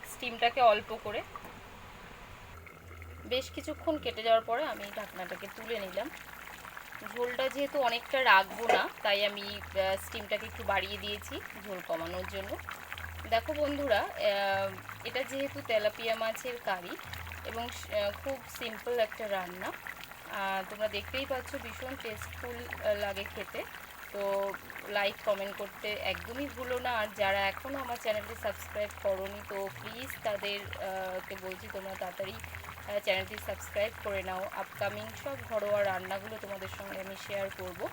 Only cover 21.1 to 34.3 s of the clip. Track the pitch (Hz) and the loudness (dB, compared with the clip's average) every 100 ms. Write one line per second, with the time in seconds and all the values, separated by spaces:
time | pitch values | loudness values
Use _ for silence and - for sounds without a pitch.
21.1 | 262 269 254 247 277 233 - 262 269 233 | -2 0 -2 -2 -6 -6 -8 -6 -6 -6
22.1 | 214 - - 247 240 240 - 214 208 202 | -6 -8 -8 -6 -6 -6 0 2 4 2
23.1 | 196 202 - 196 226 440 - - - - | 0 -4 -6 -6 -6 -6 -8 -12 -12 -8
24.1 | 202 202 196 196 190 - - - 208 202 | 0 2 2 2 -2 -8 -10 -2 2 2
25.1 | - - 196 196 196 202 - 214 208 - | 2 2 2 0 -4 -6 -4 -4 -2 -2
26.1 | 185 - 247 285 - 247 247 247 233 214 | -2 -4 -4 -4 -4 -2 0 2 2 0
27.1 | 202 196 196 196 196 262 277 254 240 226 | 2 4 6 4 0 -4 -4 -2 0 2
28.1 | 214 208 226 220 190 - 214 208 - 202 | 0 0 -2 -2 -2 -4 -2 -2 0 2
29.1 | 190 196 202 202 196 196 - 214 226 269 | 2 0 -6 -6 -4 -4 -4 -8 -8 -8
30.1 | - 226 202 202 202 196 196 196 190 185 | -2 0 0 0 -2 -4 -4 -2 -2 -2
31.1 | 185 - 196 185 185 - 190 190 190 185 | -4 -4 -6 -6 -6 -6 -6 -6 -4 -6
32.1 | 175 196 220 - - - - - 208 - | -4 -6 -4 -8 -10 -10 -10 -2 0 4
33.1 | 190 190 214 - 196 - 214 214 220 214 | 4 2 -4 -4 -6 -2 0 0 0 -2
34.1 | 196 190 | -2 -2